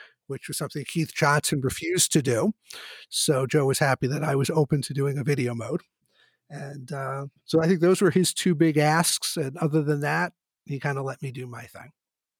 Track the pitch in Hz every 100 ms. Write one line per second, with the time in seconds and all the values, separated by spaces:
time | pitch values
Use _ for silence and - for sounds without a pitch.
0 | - _ - 135 - - 143 147 131 165
1 | 151 - 151 147 - 147 127 - 160 180
2 | - 156 127 113 202 - - - - -
3 | - - - 135 131 151 135 127 139 127
4 | 131 147 151 139 135 156 143 143 - 135
5 | 139 139 143 131 120 117 113 135 _ _
6 | _ _ _ _ _ 147 139 139 127 139
7 | 135 135 143 _ - 160 160 185 175 185
8 | 185 190 175 - 185 151 165 151 151 160
9 | 170 - - 170 135 135 160 156 147 147
10 | 147 160 175 _ _ _ - 139 147 139
11 | 135 131 135 123 123 117 117 - 143 _
12 | _ _ _ _